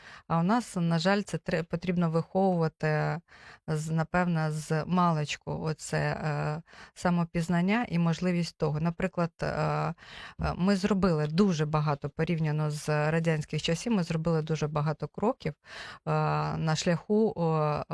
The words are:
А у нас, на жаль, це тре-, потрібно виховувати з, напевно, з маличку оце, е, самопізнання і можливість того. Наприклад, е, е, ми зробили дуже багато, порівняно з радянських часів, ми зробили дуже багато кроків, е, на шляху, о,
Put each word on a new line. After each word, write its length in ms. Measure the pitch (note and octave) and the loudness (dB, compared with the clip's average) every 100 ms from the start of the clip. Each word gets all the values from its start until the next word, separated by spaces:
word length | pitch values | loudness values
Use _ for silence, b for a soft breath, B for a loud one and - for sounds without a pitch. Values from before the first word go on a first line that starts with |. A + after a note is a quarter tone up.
| B B B | B B B
А 100 | E3 | 0
у 40 | |
нас, 340 | F3 A#3+ A3+ F#3 | 2 2 0 -2
на 220 | E3+ E3 | 0 2
жаль, 240 | F3 G3+ | 2 0
це 160 | G3 D#3+ | 0 -6
тре-, 240 | - F3+ | -2 -2
потрібно 480 | E3 E3 F3 F3 E3+ | -2 -4 -2 0 2
виховувати 1080 | E3 D#3+ F#3+ F#3+ F3 D#3+ - D#3 D3+ D3+ D3+ - B B B - | 2 0 2 2 4 0 0 0 0 0 -2 -8 B B B -4
з, 220 | D#3 D#3 | -4 -2
напевно, 600 | D#3+ D#3+ F3+ F3 D#3+ D#3 | -2 0 0 2 2 0
з 320 | D#3 D3 D#3+ | -2 -2 -2
маличку 760 | - F3+ F3 D#3+ D3+ - - D3+ | 0 2 4 2 -2 -6 -8 -6
оце, 380 | D#3+ D3+ - D#3 | -4 -6 -4 -2
е, 640 | D3 D3 D#3+ D3 D3+ D3+ - B B | -2 -2 -4 -2 -4 -6 -10 B B
самопізнання 920 | - F3+ F3 E3+ E3+ E3 F3 F#3 A3 B3 | -4 0 0 0 -2 0 2 2 0 0
і 100 | E3+ | 0
можливість 580 | E3+ D#3+ F3+ F3 E3 - | 0 0 0 0 -2 -2
того. 240 | D#3 D3+ | -2 0
Наприклад, 500 | E3+ E3+ F#3 - E3+ - | -2 -2 -4 -2 -4 -4
е, 40 | D3+ | -4
е, 480 | - D#3 D3+ D#3 E3 B B B B D#3 - | -2 -2 -2 -4 -6 B B B B -4 0
ми 200 | F3+ G3+ | 2 2
зробили 500 | G3+ G3 F#3 D#3 D3+ | 2 2 2 2 2
дуже 400 | D#3+ G3+ D#3 D3+ | 2 4 2 0
багато, 440 | D#3 D3+ C#3 C#3+ | 0 0 0 -4
порівняно 600 | - D#3+ D#3+ D#3 D3+ D3+ | -4 -2 0 0 0 0
з 400 | D3+ - D3+ D3+ | -2 -2 0 2
радянських 520 | E3 E3 D#3 D3 D#3 | 2 2 0 -2 -4
часів, 300 | - E3 A#3+ | -2 -2 0
ми 100 | G#3+ | 0
зробили 400 | E3 E3 D#3+ D#3+ | 0 0 0 0
дуже 260 | D#3 D#3 D3+ | 0 -2 -2
багато 400 | D3+ D3 D3+ D3 | 0 -2 -2 -6
кроків, 460 | - G#3 C#4 D3+ - B B B B - | -2 -2 -2 -6 -8 B B B B -2
е, 40 | D#3 D#3 D3+ D3+ D#3 | 0 0 0 -2 -2
на 200 | D#3+ D#3+ | 0 0
шляху, 560 | - E3 - G#3 A3 - | 2 0 2 2 2 2
о, 460 | E3 D#3+ D3+ D3 D3 | 0 2 0 -2 -4